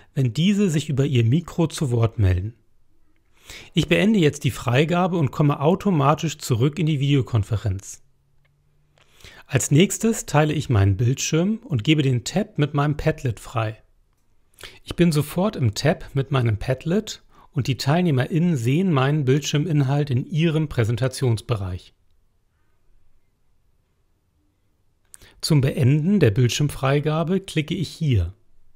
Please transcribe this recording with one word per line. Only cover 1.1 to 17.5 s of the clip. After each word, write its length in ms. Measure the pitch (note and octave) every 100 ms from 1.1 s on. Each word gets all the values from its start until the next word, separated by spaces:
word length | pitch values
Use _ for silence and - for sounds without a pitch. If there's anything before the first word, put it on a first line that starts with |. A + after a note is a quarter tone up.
| B2
Mikro 420 | A2 D#3+ - - D#3+
zu 240 | - C#3
Wort 300 | A#2 A2+ -
melden. 340 | G2 F2+ G#2 - _ _ _ _ _ _ _ _ - - -
Ich 140 | E3+ -
beende 320 | E3+ G3+ G#3+
jetzt 240 | D3 -
die 80 | C3
Freigabe 680 | - - B2 D#3 F3 F#3 F3
und 140 | C3+
komme 280 | - D3 C#3+
automatisch 800 | D3 F#3+ G3+ D#3+ C3+ D#3 D#3+ -
zurück 400 | - A2 D3+ D3+
in 80 | D#3
die 140 | C#3+
Videokonferenz. 1040 | C#3 C#3 - A2 - G2+ G2+ F#2+ - - _ _ _ _ _ _ _ _ _ _ _ _ - - -
Als 240 | B2+ -
nächstes 560 | C#3+ G3+ - A3+ A3 -
teile 260 | D3 D3+
ich 160 | D#3 -
meinen 260 | G#2+ G2+ F#2+
Bildschirm 640 | A#2+ C3+ - D#3 F#3+ A3
und 200 | - B2+
gebe 200 | D3+ D3+
den 200 | C3+ A#2+
Tab 360 | - F#3 G#3+ -
mit 160 | D3 C#3+
meinem 220 | D3+ D3
Padlet 420 | D#3+ D#3 B2+ -
frei. 420 | - A2+ A2 A2 _ _ _ _ _ _ _ - - -
Ich 120 | - -
bin 160 | F3
sofort 440 | D3 C#3+ F3 G#3 G#3
im 180 | A#2
Tab 320 | - D3 - -
mit 160 | C3+ B2+
meinem 280 | C3+ A#2 G#2
Padlet 640 | - C3 D#3 G3+ G#3+ - _ - -